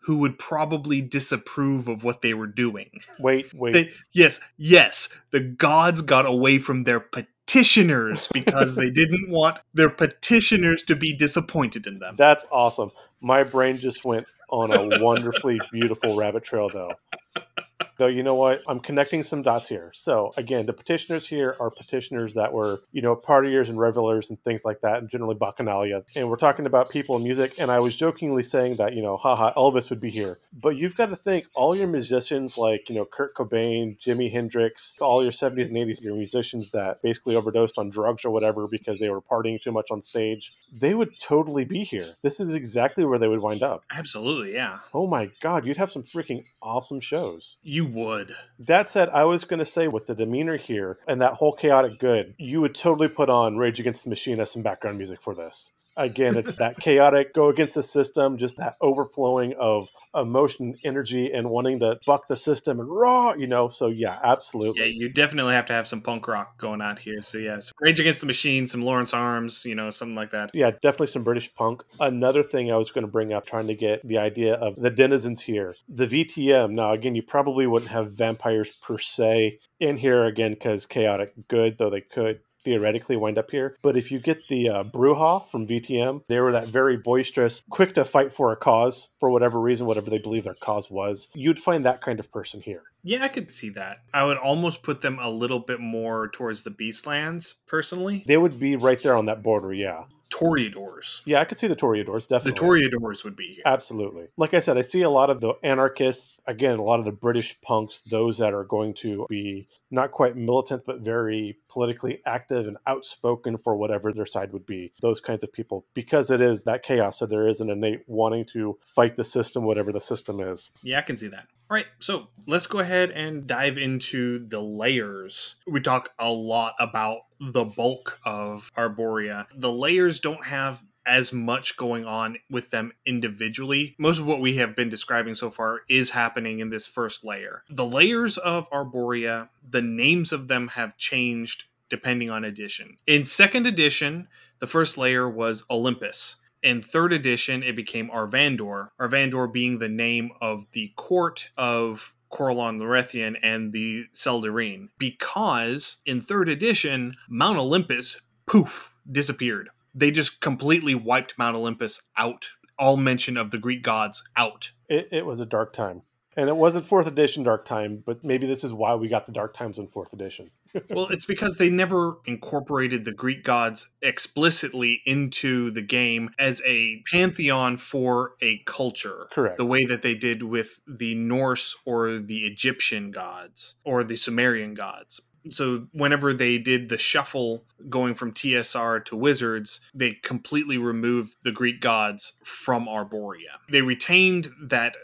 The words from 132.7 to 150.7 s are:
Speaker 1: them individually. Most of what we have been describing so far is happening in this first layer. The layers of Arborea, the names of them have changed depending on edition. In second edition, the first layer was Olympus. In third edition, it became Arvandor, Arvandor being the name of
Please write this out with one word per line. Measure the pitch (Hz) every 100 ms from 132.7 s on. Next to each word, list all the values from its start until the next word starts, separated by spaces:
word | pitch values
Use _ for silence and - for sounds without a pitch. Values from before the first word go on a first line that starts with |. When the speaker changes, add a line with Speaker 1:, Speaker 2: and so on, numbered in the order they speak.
Speaker 1:
them | 117 117 - -
individually. | 123 117 104 110 117 135 139 147 _
Most | 151 165
of | 151
what | 147
we | 131 131
have | 120 110
been | 120
describing | 110 - 120 113
so | 110 117
far | - 113 113 -
is | 131 127
happening | 127 117 123 113 110
in | 110
this | 110 -
first | - 113 -
layer. | 110 101 98 - _
The | 143 123
layers | 127 180 233 233 202
of | 180 170 165
Arborea, | 143 135 127 120 120 117 113 113 _ -
the | 123
names | 117 113 131 175 165
of | 151 131
them | 127 123
have | 120 113 -
changed | - 131 123 117 117 - - _ _
depending | 120 131 123 117
on | 110
edition. | 110 104 104 - - - -
In | 151 135
second | - 196 254 233
edition, | 185 151 135 147 160 185 _ _ _
the | 123
first | 165 160 -
layer | 127 127 127
was | 113 113 113 -
Olympus. | 120 123 123 101 - - - _ _
In | 135 120
third | 110 160 170
edition, | 170 131 120 - 131
it | 127 117
became | 110 117 113
Arvandor, | 117 107 123 147 127 104 101 101 _
Arvandor | 123 135 135 127 123
being | 123 123 123
the | 113
name | 110 117 117 117 120
of | 113 107 101